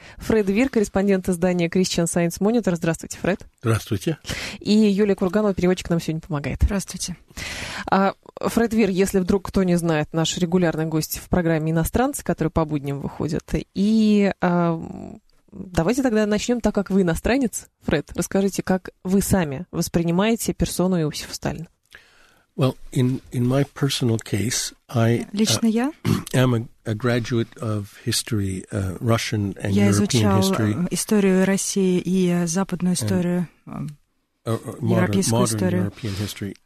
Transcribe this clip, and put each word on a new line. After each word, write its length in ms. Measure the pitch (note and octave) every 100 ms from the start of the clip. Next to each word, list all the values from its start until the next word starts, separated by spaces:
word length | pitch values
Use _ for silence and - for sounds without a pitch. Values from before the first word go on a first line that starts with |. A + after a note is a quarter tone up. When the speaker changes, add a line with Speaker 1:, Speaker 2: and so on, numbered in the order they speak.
| - -
Speaker 1:
Фред 320 | - A3 G3
Вир, 200 | G3+ C4
корреспондент 600 | A#3 G#3 F#3+ G3+ F#3+ F#3
издания 380 | F3 F3+ F3+ E3+
«Christian 360 | F#3 F#3 - E3+
Science 340 | F3 E3+ -
Monitor». 360 | G3 A#3+ G3 E3+
Здравствуйте, 440 | E3+ D#3+ - -
Фред. 240 | - F#3 - _
Speaker 2:
Здравствуйте. 560 | A#2 G#2+ - G#2 E3 D3+ - - - -
Speaker 1:
И 140 | -
Юлия 400 | G#3 G#3+ F#3+ G#3
Курганова, 400 | F#3+ F#3+ G3+ G#3+
переводчик, 380 | F#3 F3+ F3+ -
нам 100 | E3+
сегодня 200 | - D#3+
помогает. 360 | - D3 D3 C#3
Speaker 3:
Здравствуйте. 520 | - G3+ - F#3 - E3 _ - - - - - -
Speaker 1:
А, 300 | F#3+ G3 - - -
Фред 300 | G3 - A#3
Вир, 160 | A3 A#3
если 300 | F#3 G3 G3
вдруг 280 | F3+ G3 -
кто 140 | G3+
не 140 | F#3 F3
знает, 320 | E3+ D#3 D3+
наш 220 | E3 D#3+ -
регулярный 480 | F3 F#3 E3+ D3+ D#3+
гость 320 | D#3 - -
в 60 | -
программе 420 | F3+ E3 D#3+ D#3+
«Иностранцы», 520 | E3 D#3+ A3+ C4 C#4
который 240 | - - D#3+
по 160 | - D#3+
будням 340 | D3+ C#3 C#3
выходит. 440 | - - D#3 - - D#3 - -
И, 560 | G3+ A3 G#3+ G#3 G3+ -
а, 400 | F3+ F3 E3+ E3 E3+ - - - _ _ _
давайте 500 | - F#3+ F3 E3 B3+
тогда 240 | C4 G#3+ G#3
начнём 360 | G#3 - A#3+
так, 120 | G#3+
как 160 | G#3 F#3+
вы 140 | G3
иностранец, 640 | F3 D#3+ G3+ C4 A#3+ - - _
Фред. 280 | - D#3 - -
Расскажите, 480 | - G3 G3 -
как 260 | - F#3 - -
вы 180 | F#3 G3
сами 460 | - G3 D3+ C3+ F3+
воспринимаете 840 | D#3+ E3+ E3+ E3+ E3+ A3 A#3 - -
персону 440 | E3+ - F3+ F3+
Иосифа 360 | D3+ - - -
Сталина? 320 | - D#3 E3 _ _ - _ _ _ _ _ -
Speaker 2:
Well, 180 | C3 - -
in, 300 | D3 B2+ C3 -
in 140 | B2+ B2
my 160 | C3+
personal 540 | C#3 - C#3 - B2 A2+
case, 540 | - G#2+ G#2 - - - -
I, 360 | A#2 A2+ A#2 -
Speaker 3:
Лично 360 | G3+ A3 - A3+
Speaker 2:
uh, 20 |
Speaker 3:
я 220 | A3 C4+ - -
Speaker 2:
<clears throat> 220 | C#3+ -
am 200 | C3+ B2+
a, 140 | A#2 A#2+ - -
a 20 |
graduate 540 | G#2+ B2 B2 A2+ A#2+ A#2 -
of 360 | A2+ G#2+ G2+ - A#2+
history, 600 | - - G#2+ G2 F#2+ -
uh, 240 | G#2+ F#2+ E2+
Russian 560 | A#2+ A2+ - A2 G2+ -
and 80 | G#2
Speaker 3:
Я 160 | G2 G2+
Speaker 2:
European 40 |
Speaker 3:
изучал, 480 | G2+ G3+ A#2 G3+ -
Speaker 2:
history. 440 | F#3+ F#3+ G#2+ G#2 F3
Speaker 3:
э, 20 |
историю 540 | F3+ - G#3+ G3 F#3 F#3+
России 540 | G3 - G3+ F#3 F3+
и, 240 | F3 F#3+ F3+
э, 200 | F3 F3
западную 460 | F3 G3 F3 F3+ F3
Speaker 2:
And 20 |
Speaker 3:
историю, 500 | G#2+ F#3 F3 F3 E3 _ -
э, 40 |
Speaker 2:
uh, 180 | - C#3+ D3 _ _ _ _ -
uh, 340 | A2+ A2+ -
modern, 140 | A2+ A2+
Speaker 3:
европейскую 460 | - F#3+ F3+ A2+
Speaker 2:
modern 40 | A#2+
Speaker 3:
историю, 380 | A2 F#3 F3+ G2+
Speaker 2:
European 280 | - A2 F#2+
history. 340 | G2+ - G2+ -